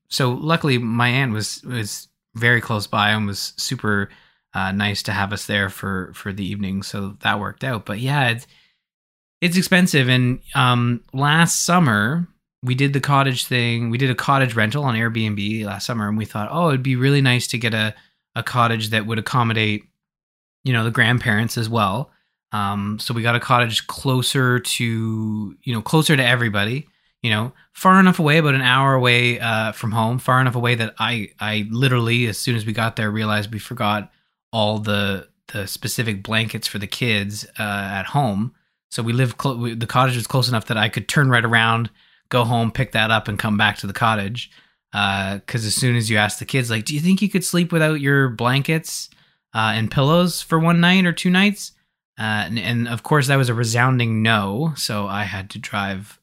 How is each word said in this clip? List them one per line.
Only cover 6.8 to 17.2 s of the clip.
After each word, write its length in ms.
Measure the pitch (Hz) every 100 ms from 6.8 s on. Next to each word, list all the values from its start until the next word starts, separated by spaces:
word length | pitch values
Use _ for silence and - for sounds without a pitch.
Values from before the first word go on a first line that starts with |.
So 340 | - 107 98 101
that 180 | 107 104
worked 240 | 98 -
out. 240 | 135 117 -
But 140 | 104
yeah, 300 | 127 147 127
it's, 160 | 117 - _ _ _ _ _ _ _ _ _
it's 160 | 175 180
expensive. 520 | 180 180 180 147 127
And, 320 | 127 123 127 -
um, 480 | 139 127 120 120 120 -
last 500 | 135 143 156 170 -
summer 640 | - 175 151 104 107 165 175 _ _ _
we 120 | 123
did 180 | 127 139
the 80 | 139
cottage 440 | 135 139 139 123
thing. 460 | - 127 120 117 117
We 80 | 117
did 120 | 135
a 40 |
cottage 400 | 123 - 139 127
rental 300 | 113 110 143
on 120 | 139 113
Airbnb 680 | 117 113 110 101 101 110
last 220 | 104 101 -
summer, 220 | 117 104
and 100 | 107
we 60 |
thought, 240 | 104 110 104
"Oh, 180 | 160 170
it'd 140 | 135
be 140 | 131 127
really 240 | 135 143